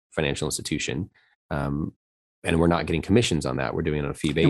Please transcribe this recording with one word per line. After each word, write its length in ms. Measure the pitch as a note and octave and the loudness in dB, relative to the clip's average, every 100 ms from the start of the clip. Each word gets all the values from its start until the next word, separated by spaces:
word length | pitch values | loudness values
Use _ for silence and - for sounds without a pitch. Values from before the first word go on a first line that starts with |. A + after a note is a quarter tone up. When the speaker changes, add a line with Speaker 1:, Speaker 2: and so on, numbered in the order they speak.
| _ | _
Speaker 1:
financial 340 | - D2 C#2+ D2+ | -4 -2 -2 -4
institution. 640 | - - D2+ - B1+ F#2+ _ _ _ - | -4 -4 -4 -4 -4 -6 _ _ _ -8
Um, 440 | D2 C#2+ C#2+ D#2 - _ _ _ _ | -4 -2 -2 -4 -10 _ _ _ _
and 160 | - E2+ | 0 4
we're 60 | E2+ | 4
not 180 | E2+ D#2 | 4 2
getting 160 | E2 | -2
commissions 420 | D2 G#2 A#2+ D#2+ C#2+ | 2 4 4 0 0
on 100 | C2 | -2
that. 180 | B1+ | -2
We're 80 | - | -2
doing 180 | E2 D2+ | -2 -2
it 40 | |
on 60 | C#2+ | -2
a 40 | |
fee 140 | - D#2+ | -4 -2
Speaker 2:
And 80 | D2 | 4
we 60 | C#3 | 6